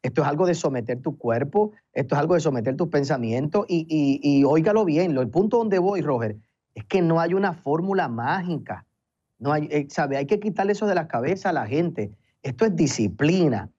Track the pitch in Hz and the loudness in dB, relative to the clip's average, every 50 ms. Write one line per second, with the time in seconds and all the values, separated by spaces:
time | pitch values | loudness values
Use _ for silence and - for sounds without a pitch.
0 | - 139 - 160 147 143 147 151 185 180 170 170 - 151 135 123 104 104 123 123 | -6 -2 -2 0 0 0 0 2 2 2 2 0 0 -2 -2 -2 -4 -4 -6 -4
1 | 127 160 139 - - 117 113 120 135 143 - 208 208 214 - _ _ _ _ - | -4 -8 -8 -4 -2 -2 0 0 -2 0 2 0 0 0 -4 _ _ _ _ -6
2 | 135 - - 147 143 160 180 170 156 156 135 120 110 131 131 135 131 - - 143 | -2 0 0 0 2 2 2 2 2 0 -2 0 -2 -2 -2 -2 -4 0 0 0
3 | 139 135 151 127 117 110 113 127 143 151 - 202 202 - 180 165 160 165 160 156 | 0 0 -2 -2 -2 -2 -2 -2 -2 0 0 -2 0 0 -2 -2 -2 0 0 2
4 | 143 139 139 139 - 143 143 139 139 143 156 160 160 214 208 220 214 175 147 160 | 2 2 0 2 2 2 4 4 4 6 4 4 4 4 2 4 2 2 2 2
5 | 185 175 143 131 127 110 117 170 202 214 247 233 226 214 196 185 175 196 202 180 | 2 2 0 0 -2 0 2 0 2 4 2 2 2 2 2 2 2 0 0 0
6 | 151 147 135 117 117 107 107 107 _ _ _ _ _ _ _ 117 - _ - 190 | -2 -2 -2 0 -2 -4 -6 -8 _ _ _ _ _ _ _ -18 -8 _ 0 2
7 | 175 165 165 165 165 170 180 196 202 190 160 - _ 139 147 160 180 196 196 190 | 2 4 2 2 2 2 0 0 0 0 -2 -4 _ -2 -2 0 0 0 0 0
8 | 165 127 117 113 120 139 170 190 175 180 165 131 - - - 95 - _ _ _ | -2 -2 -4 -4 -2 -2 -2 -2 -2 -4 -6 -6 -6 -10 -14 -14 -14 _ _ _
9 | _ _ _ _ _ _ _ _ 110 139 151 151 151 151 151 147 139 147 - 180 | _ _ _ _ _ _ _ _ -2 0 0 0 0 0 -2 -2 -2 -2 -4 -4
10 | 151 139 139 139 143 139 214 208 208 214 165 - 196 202 208 202 220 208 185 170 | -2 -2 -2 -4 0 0 0 0 0 -4 -2 0 0 0 0 0 0 0 0 0
11 | 156 - - 117 123 151 190 190 - 190 165 139 110 104 131 156 175 170 - - | -2 -2 -4 -2 -2 -2 -2 -2 -2 -2 -2 -2 -2 -2 -2 -2 -2 -2 -4 -6
12 | 104 101 - _ _ _ _ _ - 135 127 - 220 226 180 165 165 135 - - | -8 -8 -10 _ _ _ _ _ -10 -10 -2 0 0 0 2 2 0 0 2 0
13 | 110 98 87 - 143 156 180 190 170 147 117 98 90 - _ | -2 -2 0 0 2 2 4 4 2 2 0 -2 -6 -10 _